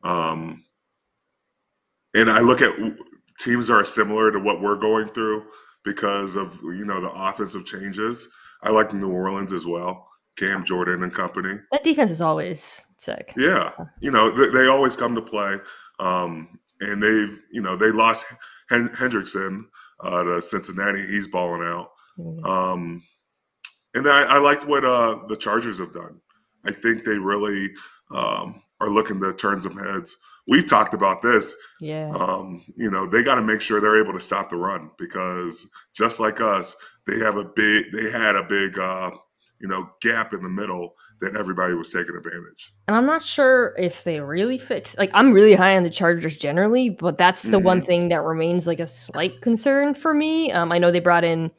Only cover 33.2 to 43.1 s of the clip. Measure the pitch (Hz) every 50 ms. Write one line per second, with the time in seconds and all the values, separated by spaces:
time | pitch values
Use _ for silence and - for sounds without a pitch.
33.2 | 120 135 135 123 113 110 107 107 - - 110 107 104 107 107 110 107 98 92 92
34.2 | - - 98 98 98 - - 87 87 92 98 87 78 78 _ _ - 85 - 98
35.2 | 92 92 90 90 90 85 82 - - - _ - - _ _ - 107 113 - -
36.2 | 113 110 107 - 113 110 101 95 90 - - - - - _ _ _ - 101 110
37.2 | 113 110 104 101 101 92 - - 107 104 107 107 - - - 107 110 110 110 117
38.2 | 113 107 101 98 95 87 101 101 98 95 90 95 92 92 92 92 95 90 87 -
39.2 | _ _ _ _ _ _ _ _ - 95 95 95 92 87 _ _ - 117 117 117
40.2 | 110 - 107 95 90 92 92 95 101 104 90 90 87 87 _ _ _ _ _ _
41.2 | - 95 95 - 101 92 92 87 92 90 90 85 80 - - 92 87 82 82 87
42.2 | 82 85 85 87 87 - - _ - - _ _ _ - 208 226 247 277